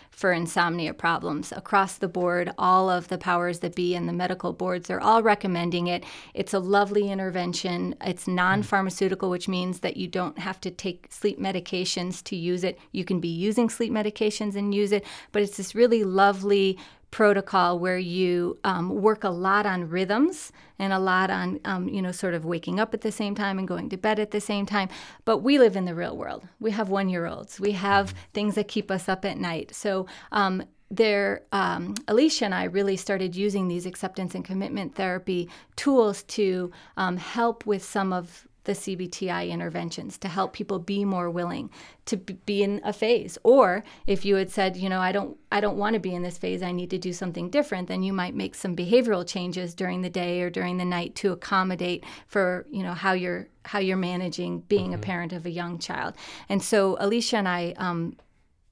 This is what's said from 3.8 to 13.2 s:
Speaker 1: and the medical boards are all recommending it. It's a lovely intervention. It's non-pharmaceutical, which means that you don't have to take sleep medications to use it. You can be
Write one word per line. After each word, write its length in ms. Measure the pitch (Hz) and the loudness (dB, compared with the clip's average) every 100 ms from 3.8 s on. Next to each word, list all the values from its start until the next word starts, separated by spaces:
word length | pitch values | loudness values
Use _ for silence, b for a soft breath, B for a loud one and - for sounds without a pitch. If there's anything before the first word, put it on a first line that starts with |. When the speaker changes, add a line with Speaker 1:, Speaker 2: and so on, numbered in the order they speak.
| 175 | 0
Speaker 1:
and 140 | 175 170 | 0 -2
the 40 | |
medical 400 | 175 180 180 175 | -2 -2 -2 -4
boards 340 | 170 185 180 175 | -2 -2 -2 -4
are 100 | 185 | 0
all 220 | 208 226 | 4 6
recommending 640 | 220 208 190 175 175 175 175 | 6 4 2 0 0 0 0
it. 160 | 175 - B B | -2 -6 B B
It's 220 | - 196 | -6 -2
a 40 | 196 | -2
lovely 520 | 180 202 202 208 202 | 2 4 4 2 0
intervention. 560 | 190 190 180 175 170 185 175 180 - | -2 -2 -2 -2 -2 -2 -2 -4 -4
It's 240 | - 175 - | -6 -6 -2
non-pharmaceutical, 1000 | 180 180 202 214 202 190 180 190 185 190 | 2 4 2 2 2 0 0 0 0 0
which 180 | 180 185 | -2 -2
means 320 | 185 180 180 | -2 -2 -2
that 160 | 180 - | -4 -4
you 120 | 180 | -4
don't 300 | 185 180 - | -2 -4 -4
have 220 | 185 185 | -8 -6
to 100 | 185 | -8
take 360 | 180 196 175 - | -6 -6 -8 -12
sleep 280 | - 208 - | -2 -2 0
medications 800 | 196 185 180 185 185 - 180 180 | -2 -4 -4 -4 -2 -2 -4 -6
to 120 | - 180 | -8 -4
use 280 | 170 180 | -2 0
it. 140 | 180 180 B | -2 -4 B
You 120 | - | -6
can 140 | 175 | -2
be 100 | 185 | 0